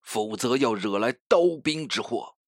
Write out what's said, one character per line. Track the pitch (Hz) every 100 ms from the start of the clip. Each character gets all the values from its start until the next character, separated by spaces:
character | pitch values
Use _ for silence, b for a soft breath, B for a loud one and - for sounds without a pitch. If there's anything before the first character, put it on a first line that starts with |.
否 | - 110 107 107
则 | 123 131
要 | 135
惹 | 107 104 98
来 | 113 131 _
刀 | 190 175 160
兵 | - 156 156
之 | -
祸。 | 208 226 - _